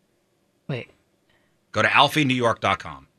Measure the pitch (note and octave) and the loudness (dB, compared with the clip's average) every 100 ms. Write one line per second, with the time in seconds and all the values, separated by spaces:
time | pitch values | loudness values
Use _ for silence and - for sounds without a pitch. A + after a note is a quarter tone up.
0 | _ _ _ _ _ _ - B2+ - _ | _ _ _ _ _ _ -10 -10 -10 _
1 | _ _ _ _ _ _ _ G#2+ G#2+ A2 | _ _ _ _ _ _ _ -2 0 4
2 | C#3+ D#3 C#3 B2+ A#2 G#2+ G#2 G2 F2 C#2 | 2 2 0 2 0 0 0 -2 -4 -16
3 | - | -20